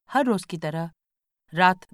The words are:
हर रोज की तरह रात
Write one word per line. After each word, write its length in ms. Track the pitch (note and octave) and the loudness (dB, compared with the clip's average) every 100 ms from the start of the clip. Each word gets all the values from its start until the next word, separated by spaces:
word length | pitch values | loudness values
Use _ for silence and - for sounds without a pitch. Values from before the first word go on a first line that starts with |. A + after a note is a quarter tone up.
| _ | _
हर 140 | C4 | 0
रोज 200 | C4 A#3 | 2 0
की 140 | - E3+ | -2 -8
तरह 320 | D#3 E3 E3 - _ _ _ _ _ | -6 -6 -8 -12 _ _ _ _ _
रात 320 | D#3+ F#3 F#3 - | 2 2 2 -6